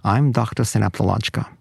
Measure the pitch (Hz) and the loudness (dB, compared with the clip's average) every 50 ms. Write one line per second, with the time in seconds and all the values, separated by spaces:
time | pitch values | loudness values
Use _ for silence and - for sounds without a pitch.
0 | - 107 101 127 147 139 120 120 117 110 - - 120 - - 110 101 92 - - | 0 2 2 4 2 2 2 0 0 -2 -2 -4 -4 0 0 0 0 0 0 0
1 | - 95 95 104 107 - - - - - - _ | 0 0 0 -2 -4 -4 -6 -6 -8 -8 -14 _